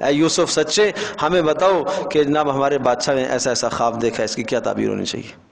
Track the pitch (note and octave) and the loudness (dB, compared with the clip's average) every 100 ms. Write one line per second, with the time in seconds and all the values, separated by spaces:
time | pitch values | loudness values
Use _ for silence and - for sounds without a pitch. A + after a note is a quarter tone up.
0 | C#3 C#3+ D#3+ F3+ D#3+ D#3+ D3+ - G#3 - | 0 2 2 2 0 0 0 2 0 0
1 | - - D3+ F3+ D#3 D3+ F#3+ F3+ C3 F3+ | -8 -4 0 2 2 2 2 2 0 -4
2 | D3 D3+ C#3+ D3+ D3 C#3 C#3 C#3 B2+ B2 | -2 0 2 2 2 2 2 2 2 0
3 | - C3+ B2+ B2+ B2+ A#2 A#2 - A#2 A2+ | 0 0 0 0 0 -2 -2 0 -2 0
4 | A#2 A2 G#2+ - A#2 A#2+ A2+ G#2 G#2+ G2+ | -2 0 -4 -4 -2 -2 -2 -2 -2 -2
5 | F#2+ A2+ G#2 - _ | -4 -6 -10 -18 _